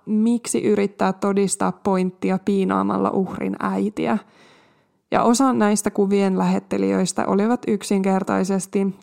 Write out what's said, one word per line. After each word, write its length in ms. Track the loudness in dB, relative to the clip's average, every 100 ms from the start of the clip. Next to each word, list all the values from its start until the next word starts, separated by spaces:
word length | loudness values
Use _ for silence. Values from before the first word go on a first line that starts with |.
| -4
miksi 580 | 0 2 0 -2 -2
yrittää 500 | 2 2 0 0 -2
todistaa 580 | 0 -2 0 0 0 -2
pointtia 680 | -2 0 0 0 -2 -2 -2 0
piinaamalla 680 | 0 2 0 0 0 0
uhrin 440 | 0 -2 -4 -6 -4
äitiä? 580 | -4 -2 -4 -2 -2 -2 -6 _ -20 _ _ _ _ _ -4
Ja 120 | 0
osa 300 | 2 4 2
näistä 380 | 2 2 2 -2
kuvien 460 | 0 0 2 2 2
lähettelijöistä 880 | 0 0 -2 -2 0 0 0 -2 0
olivat 360 | 2 2 0 -2
yksinkertaisesti 1300 | -4 0 0 2 0 0 -2 0 -2 -2 -2 -2 -4